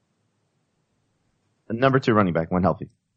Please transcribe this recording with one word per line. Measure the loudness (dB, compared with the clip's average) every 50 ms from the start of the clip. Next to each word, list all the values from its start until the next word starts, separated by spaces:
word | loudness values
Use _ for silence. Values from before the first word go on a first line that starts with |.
| _ _ _ _ _ _ _ _ _ _ _ _ _ _ _ _ _ _ _ _ _ _ _ _ _ _ _ _ _ _ _ _ _ -12
The | -6
number | 0 0 2 2 2
two | 2 2 2
running | 2 2 2 0
back | -2 -4 -2
when | -2 0 0
healthy. | 0 -2 -2 -8 -18 _ _ _ _ _